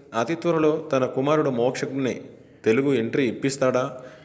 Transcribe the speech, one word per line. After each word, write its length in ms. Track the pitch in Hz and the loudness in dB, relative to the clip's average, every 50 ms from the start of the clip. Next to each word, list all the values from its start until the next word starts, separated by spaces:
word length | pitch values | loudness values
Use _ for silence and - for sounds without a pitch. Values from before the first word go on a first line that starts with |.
| - - - 113 | -16 -6 -2 -2
అతి 160 | 120 160 170 | -2 -2 -2
త్వరలో 540 | 165 - 170 165 160 156 151 156 156 - - | -2 0 0 2 4 2 2 2 0 -2 -2
తన 140 | 135 131 127 | 0 0 0
కుమారుడు 440 | 120 - 127 135 147 156 156 156 139 | 0 0 0 0 2 2 2 2 0
మోక్షజ్ఞని 720 | 127 117 117 131 135 - 143 127 131 139 131 120 95 - - - - - - - - - - | 0 0 0 0 0 -2 -6 -6 -4 -4 -4 -4 -4 -6 -10 -16 -20 -20 -20 -20 -20 -2 2
తెలుగు 300 | 110 113 127 139 143 135 | 2 4 4 4 2 2
ఎంట్రీ 340 | 117 113 117 131 147 135 113 | 2 0 0 0 0 0 0
ఇప్పిస్తాడా 720 | 101 - - 135 - - 131 131 120 123 131 143 - - - - - - | 0 -2 -2 -4 0 0 0 2 2 2 0 -2 -6 -12 -16 -18 -20 -18